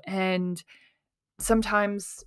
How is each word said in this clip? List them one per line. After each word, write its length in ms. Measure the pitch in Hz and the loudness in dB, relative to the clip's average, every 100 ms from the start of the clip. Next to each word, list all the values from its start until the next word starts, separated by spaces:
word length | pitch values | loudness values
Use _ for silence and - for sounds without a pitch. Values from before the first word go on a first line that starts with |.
And 580 | - 190 185 185 180 175 - - _ _ _ _ _ - | 0 -2 0 0 0 -4 -10 -20 _ _ _ _ _ -4
sometimes 840 | - 226 214 208 202 202 - - | 2 2 4 2 0 -2 -8 -14